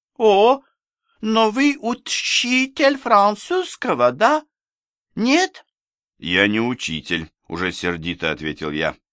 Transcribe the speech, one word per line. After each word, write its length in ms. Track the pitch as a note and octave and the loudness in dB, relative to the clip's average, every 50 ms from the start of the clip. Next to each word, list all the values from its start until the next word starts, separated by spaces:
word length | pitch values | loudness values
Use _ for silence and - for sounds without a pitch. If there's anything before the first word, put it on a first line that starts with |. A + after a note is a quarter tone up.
| _ _ _ | _ _ _
«О, 440 | - A3+ A3 G3 G3 G#3+ A#3+ C#4 C4+ _ _ _ _ _ _ _ _ _ _ _ - | 0 2 4 4 6 6 4 4 2 _ _ _ _ _ _ _ _ _ _ _ -10
но 280 | G#3+ A3 A3 A3+ A3+ G#3+ | -4 -2 0 2 2 2
вы 280 | G#3 C4 C#4+ C#4+ C#4 C#4+ | 2 2 0 0 0 -2
учитель 1160 | G#3 A#3 B3 - _ - - - - - - - - A#3+ B3+ C4 C4 C4+ - - D4 C4+ C#4 | -4 -6 -6 -6 _ -8 -8 -6 -4 -2 -2 -2 0 0 0 0 0 -2 -2 0 0 0 0
французского, 1120 | C4+ - A#3 A3+ G3+ G3+ G#3 G#3 - - - F4 F#4 F4+ - - - - B3 - A#3 - B2 | 0 0 2 4 4 4 4 0 -2 -6 -4 -4 -4 -4 -6 -10 -8 -4 -4 0 2 2 2
да? 320 | B2+ D3+ G#3+ C4 D4+ D4+ - _ _ _ _ _ _ _ _ _ _ _ _ _ - | 2 4 2 2 2 2 -2 _ _ _ _ _ _ _ _ _ _ _ _ _ -6
Нет?» 500 | - A3 B3+ C#4 F4 F#4+ F#4 _ - _ _ _ _ _ _ _ _ _ _ _ | -4 0 2 2 2 2 0 _ -16 _ _ _ _ _ _ _ _ _ _ _
«Я 300 | _ - E2+ F2 F#2 G2+ | _ -8 -2 2 2 2
не 120 | G#2 G#2 A2 | 2 2 0
учитель», 720 | A#2 B2 B2 - - - D#2+ D2+ - - F2 E2 D#2+ - _ _ _ | 0 -2 -4 -6 -8 -8 -8 -8 -6 -4 -6 -6 -6 -8 _ _ _
уже 240 | - E2+ F2 F#2 F2+ | -12 -8 -4 -4 -4
сердито 600 | F2 - - F2 F2 E2 D#2 F2 E2 - E2+ D#2+ | -4 -4 -4 -4 -4 -4 -6 -8 -8 -4 -4 -6
ответил 400 | D#2 D2+ D#2 D#2 D2+ - D#2+ D2+ | -6 -4 -6 -8 -8 -6 -8 -6
я. 240 | D2+ D2+ D#2+ D2+ - _ _ _ | -4 -2 -4 -4 -4 _ _ _